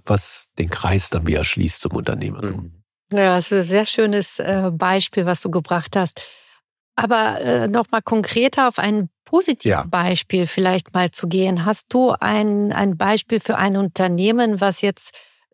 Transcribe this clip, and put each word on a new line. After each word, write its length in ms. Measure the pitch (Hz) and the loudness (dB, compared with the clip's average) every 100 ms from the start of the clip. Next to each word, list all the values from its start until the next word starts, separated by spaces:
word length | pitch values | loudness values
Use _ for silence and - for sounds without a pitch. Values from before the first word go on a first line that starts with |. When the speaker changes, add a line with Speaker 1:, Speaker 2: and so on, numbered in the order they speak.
| - | 0
Speaker 1:
was 420 | 101 - - - - | 0 0 -4 -8 -6
den 120 | 85 | -6
Kreis 400 | - 90 95 - | -4 0 0 0
dann 160 | 82 80 | -2 0
wieder 180 | 78 | 0
schließt 360 | - - 85 - | 0 -2 -2 -2
zum 100 | - | -4
Unternehmertum. 580 | - - - - 98 104 92 87 82 _ _ _ | -4 -4 -4 -6 -8 -8 -8 -12 -18 _ _ _
Speaker 2:
Mhm. 60 | 202 | 2
Speaker 3:
Ja, 180 | 190 180 | 2 2
das 160 | 170 | 2
ist 60 | 196 | 0
ein 0 | 175 | 2
sehr 180 | 196 214 | 0 2
schönes, 520 | - 214 202 - - | 0 2 0 -2 -4
äh, 320 | - 196 190 | -2 0 0
Beispiel, 540 | 160 185 190 - - 175 | 0 0 0 0 -2 0
was 140 | 175 | -2
du 80 | 180 | -2
gebracht 460 | 170 151 180 - 202 | -4 -2 -4 -2 -2
hast. 260 | 180 - - - _ _ _ _ _ - | -2 -4 -18 -20 _ _ _ _ _ -4
Aber, 440 | 226 233 220 202 | 0 2 2 -2
äh, 260 | 247 240 220 | 0 0 2
noch 180 | 233 220 | 0 0
mal 120 | 226 | -2
konkreter 680 | - 220 196 233 262 - 254 | 0 -2 0 0 2 2 2
auf 100 | - | 2
ein 300 | 202 214 180 - | 0 0 -2 -6
positives 400 | _ 339 381 262 110 | _ 0 2 0 0
Speaker 1:
Ja. 140 | 85 | 0
Speaker 3:
Beispiel 600 | 170 175 180 175 - 185 170 | 0 0 0 0 0 -2 0
vielleicht 480 | - 185 185 - | 0 2 2 0
mal 160 | 185 175 | 0 0
zu 160 | - 180 | -2 -2
gehen. 380 | 185 190 175 | 0 2 0
Hast 220 | 175 208 - | 0 -2 0
du 240 | 247 254 - | 2 2 2
ein, 520 | - 214 208 208 208 | 0 0 0 0 0
ein 240 | - 202 165 | 0 0 0
Beispiel 440 | 196 214 - 226 | 0 0 0 -2
für 160 | - - | 0 0
ein 200 | 196 196 | 0 0
Unternehmen, 840 | 196 - 185 175 202 233 233 202 | 0 0 0 2 2 2 2 2
was 200 | 196 180 | 0 0
jetzt, 300 | 202 - - - - _ _ | -2 -2 -10 -16 -20 _ _